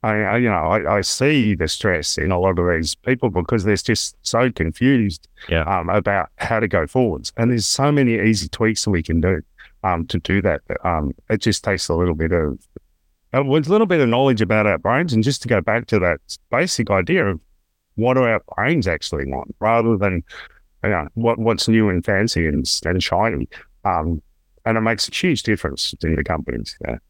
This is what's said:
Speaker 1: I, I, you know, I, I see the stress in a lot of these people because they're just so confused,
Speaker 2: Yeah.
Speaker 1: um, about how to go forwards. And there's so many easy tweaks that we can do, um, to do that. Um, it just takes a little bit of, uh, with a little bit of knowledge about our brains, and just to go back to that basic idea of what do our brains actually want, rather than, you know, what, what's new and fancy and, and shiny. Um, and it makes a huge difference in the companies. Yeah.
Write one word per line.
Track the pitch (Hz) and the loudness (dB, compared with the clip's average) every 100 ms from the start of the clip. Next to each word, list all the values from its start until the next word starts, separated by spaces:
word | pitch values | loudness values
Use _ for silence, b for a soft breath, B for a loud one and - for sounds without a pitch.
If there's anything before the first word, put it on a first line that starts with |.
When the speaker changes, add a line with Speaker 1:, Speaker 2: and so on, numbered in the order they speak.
Speaker 1:
I, | 110 | 0
I, | 107 101 113 | 0 0 2
you | 120 | 2
know, | 95 | 2
I, | 80 104 76 101 | 2 0 2 0
I | |
see | 95 - 135 151 107 92 | 0 0 2 2 2 0
the | 82 | -2
stress | - 107 87 71 - | -2 0 0 -2 -2
in | 80 | 0
a | 90 | 2
lot | 92 87 | 2 2
of | 87 | 2
these | 85 80 - | 2 0 -4
people | - 127 123 | -2 0 0
because | 92 87 117 | -2 0 0
they're | 98 101 | 2 0
just | - 110 - - | 0 -2 -2 -8
so | - 117 127 | -4 0 0
confused, | - 82 - 127 135 104 85 _ _ B | 0 -4 0 2 4 2 -4 _ _ B
Speaker 2:
Yeah. | 82 | -2
Speaker 1:
um, | 80 95 85 | 0 -2 0
about | 101 101 101 80 _ | 0 0 -2 -2 _
how | - 113 | -4 -2
to | 107 | 0
go | 92 76 | 0 0
forwards. | 131 120 76 57 - | 0 0 0 -6 -2
And | 117 | 0
there's | 120 98 | 2 0
so | - 139 | 0 2
many | 147 131 113 | 4 2 4
easy | 104 107 78 | 2 2 -2
tweaks | - 113 110 - | -2 -2 0 0
that | |
we | 92 | -2
can | 82 82 | 0 0
do, | 85 90 - _ B B | 2 0 -4 _ B B
um, | 95 87 80 | -2 -2 -2
to | 90 | -6
do | - 98 | 0 0
that. | 95 76 _ - | 2 -2 _ -6
Um, | 90 85 73 - _ | -2 0 -2 -6 _
it | 110 | -2
just | - 101 | 0 -2
takes | - 95 - | -2 -4 -2
a | 82 | 0
little | 90 78 | 0 0
bit | 80 | 0
of, | 85 78 55 _ - _ _ _ _ _ 131 | 0 0 -4 _ -20 _ _ _ _ _ -2
uh, | |
with | 139 147 147 | 0 0 2
a | |
little | 208 220 | 2 2
bit | 175 | 2
of | 127 | 2
knowledge | 120 135 120 | 4 2 2
about | 104 110 104 | 2 2 2
our | 90 | 0
brains, | 95 123 170 | 0 0 2
and | 113 | 2
just | 110 139 | 0 -2
to | 120 | 0
go | 113 | 0
back | 90 110 - | 2 -2 0
to | 107 | 0
that | 87 78 _ - _ | 2 -2 _ -18 _
basic | 120 180 - 110 | -2 -2 -2 0
idea | 98 87 185 107 | 0 2 0 0
of | 87 _ _ _ _ _ - | -2 _ _ _ _ _ -2
what | 117 | 0
do | 127 | 2
our | 123 107 - - | 2 0 -4 -4
brains | 113 165 95 | 0 0 0
actually | 78 - 78 67 | -2 -4 -6 -4
want, | 67 - - | -6 -8 -4
rather | 107 117 113 110 | 0 2 2 2
than, | 98 90 - B B B _ _ | 0 -2 -6 B B B _ _
you | - | -2
know, | 95 73 - | -2 -4 -2
what, | 117 117 | 0 0
what's | 113 110 - | 0 0 2
new | 113 107 | 4 4
and | 90 85 | 2 0
fancy | 98 110 87 82 | 0 0 0 0
and, | 71 67 - - | 0 -2 -4 -2
and | 90 | -2
shiny. | - 87 110 82 60 B B _ | 0 0 0 -2 -8 B B _
Um, | 98 90 80 82 _ _ _ _ | -2 -2 0 -4 _ _ _ _
and | - 113 | -2 0
it | |
makes | 110 113 - | 0 -2 -4
a | |
huge | - 185 139 | -2 -2 0
difference | - 107 80 67 - - | 0 -2 -2 -4 -8 -4
in | 82 78 | -2 0
the | |
companies. | - 80 62 62 53 - - | 0 -4 -4 -8 -10 -10 -8
Yeah. | 57 _ | -10 _